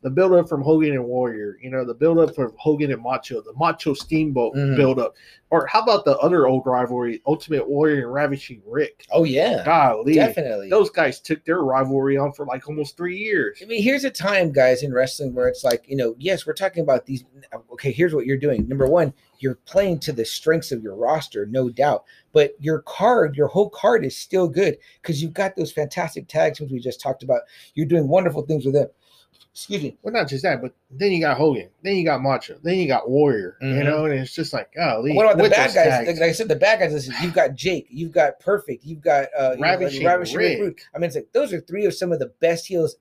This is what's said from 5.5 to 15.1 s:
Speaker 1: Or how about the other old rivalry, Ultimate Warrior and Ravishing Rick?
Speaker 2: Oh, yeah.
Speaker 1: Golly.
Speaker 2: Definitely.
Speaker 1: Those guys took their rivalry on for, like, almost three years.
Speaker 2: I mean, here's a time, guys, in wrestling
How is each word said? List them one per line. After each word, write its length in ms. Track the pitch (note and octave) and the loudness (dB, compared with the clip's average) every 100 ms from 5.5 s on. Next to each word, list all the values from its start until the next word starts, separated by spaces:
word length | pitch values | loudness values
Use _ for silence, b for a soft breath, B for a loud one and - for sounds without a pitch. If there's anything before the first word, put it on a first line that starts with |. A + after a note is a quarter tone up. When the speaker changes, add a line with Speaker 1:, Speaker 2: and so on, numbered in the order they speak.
Speaker 1:
Or 160 | E3 C3+ | 0 2
how 160 | A3 | 0
about 240 | A3+ G3+ D3 | 4 2 4
the 100 | C3+ | 2
other 280 | D3 F3+ C3 | 4 4 4
old 180 | C3 | 2
rivalry, 560 | C3 B2 B2 B2 A#2+ A2 C3+ | 0 0 0 -2 -4 -4 -4
Ultimate 420 | D#3 - D3+ A#2+ | -4 -2 -4 -2
Warrior 360 | C#3+ D#3 C#3+ | 0 2 2
and 80 | A#2+ | -2
Ravishing 480 | C3+ D3 C#3 - A#2 G2 | -4 -2 -4 -10 -20 -8
Rick? 380 | B2 D3+ _ - | -4 -4 _ -2
Speaker 2:
Oh, 120 | E3+ | 2
yeah. 380 | E3 C3 G3+ F3 | 2 2 2 0
Speaker 1:
Golly. 520 | F2+ E3 C3+ A2 B2 | 2 4 4 2 2
Speaker 2:
Definitely. 560 | D#3 - - C#3+ G#2+ G2 | 4 4 0 -4 -4 2
Speaker 1:
Those 180 | G3 G3 | 2 2
guys 320 | - D3+ B2 | 2 0 -2
took 240 | - D#3 | -6 -6
their 160 | - F3 | -2 -2
rivalry 560 | C#3 C3 C3+ C3+ C3+ C#3 | 0 0 0 0 0 0
on 160 | C#3 | -2
for, 140 | C#3+ C#3+ | -6 -8
like, 200 | C3 C#3 | -8 -8
almost 300 | D3+ C#3+ - | -8 -8 -8
three 220 | F3 F#3 | -8 -8
years. 400 | G#3+ G3 A2+ G#2 | -2 -2 -2 -6
Speaker 2:
I 40 | G3+ | -8
mean, 160 | A3+ | -2
here's 220 | G#3+ C#4 | 0 0
a 60 | C4+ | -4
time, 420 | - G3 G3+ E3+ | -4 -2 0 0
guys, 300 | C#3 B2+ B2+ | 4 4 4
in 120 | C#3+ | 0
wrestling 400 | B2 C3 | -2 -2